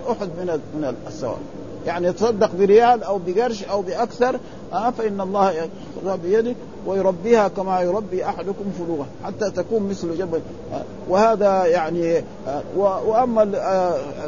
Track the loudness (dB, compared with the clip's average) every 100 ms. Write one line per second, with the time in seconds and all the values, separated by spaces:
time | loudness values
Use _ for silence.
0 | -2 -4 -4 -6 -2 -4 -4 -4 -4 -4
1 | -8 -8 -6 -6 -8 -12 -14 -10 -6 -2
2 | 0 2 2 2 2 4 6 8 8 6
3 | 2 -4 -2 0 0 -2 -4 -4 -2 -2
4 | -2 0 0 0 -6 -16 -8 -2 -2 0
5 | -2 -2 -2 2 4 2 -4 -8 -12 -8
6 | -4 -2 2 2 2 -2 -8 -10 -4 0
7 | 2 2 4 6 4 0 0 0 2 0
8 | -2 -4 -4 -4 -6 -6 -6 -4 -4 -4
9 | -6 -10 -10 -4 -4 -2 -2 0 0 -4
10 | -4 -4 -2 -4 -4 -12 -10 -8 -8 -10
11 | 0 4 6 6 4 4 4 4 2 0
12 | 2 2 0 -8 -8 -6 -4 2 2 2
13 | 0 2 4 4 2 2 0 2 2 0
14 | -2 -8